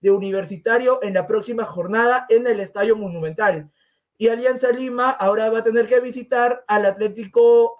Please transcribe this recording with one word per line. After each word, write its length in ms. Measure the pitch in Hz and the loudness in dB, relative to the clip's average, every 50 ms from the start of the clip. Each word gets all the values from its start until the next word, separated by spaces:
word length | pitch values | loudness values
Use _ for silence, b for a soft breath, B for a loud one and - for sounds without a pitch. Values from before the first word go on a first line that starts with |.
de 100 | - 196 | 4 2
Universitario 920 | 196 196 190 196 190 190 185 160 202 165 _ 220 226 240 254 254 254 254 - | 2 2 0 -4 -4 -6 -6 -6 -12 -8 _ 0 0 2 2 2 0 0 0
en 100 | 202 190 | -2 -2
la 140 | 190 - | -2 -2
próxima 400 | - 214 220 208 - 233 226 220 | 0 -2 -2 -2 -4 -6 -6 -6
jornada 580 | - 160 180 170 180 208 226 240 240 247 254 254 - | -8 -6 -8 -6 -4 0 0 2 2 2 0 0 2
en 160 | 226 226 247 | 2 2 2
el 140 | 247 226 202 | 2 -2 -2
Estadio 360 | 196 - _ 208 196 226 226 | -4 -8 _ -4 0 0 0
Monumental. 720 | 214 208 190 170 170 160 160 160 160 214 202 180 156 151 151 _ _ _ _ _ _ _ _ _ | 0 -2 -8 -8 -8 -8 -8 -4 -2 0 0 0 -2 -6 -14 _ _ _ _ _ _ _ _ _
Y 120 | _ 214 226 | _ 0 0
Alianza 420 | 233 226 247 254 254 - 254 247 | 0 2 0 -2 -2 0 0 0
Lima 400 | 240 254 262 254 240 247 247 262 | 0 0 -2 -8 -4 -2 -2 -2
ahora 400 | 269 - 196 196 202 220 220 220 | 0 0 0 0 0 2 0 0
va 80 | 226 226 | 0 0
a 60 | 220 | 0
tener 220 | 233 220 233 226 | 0 2 2 2
que 140 | - 247 247 | 2 2 0
visitar 640 | 247 254 233 254 233 _ 262 240 240 240 247 247 - | 0 -2 -10 -12 -6 _ -2 0 2 0 0 -2 -4
al 200 | - 208 214 202 | -2 0 2 2
Atlético 920 | 196 196 196 214 214 196 226 226 190 _ 233 233 233 240 233 233 226 226 | 0 0 0 -4 -6 -4 -8 -14 -2 _ 4 6 6 6 6 4 2 -2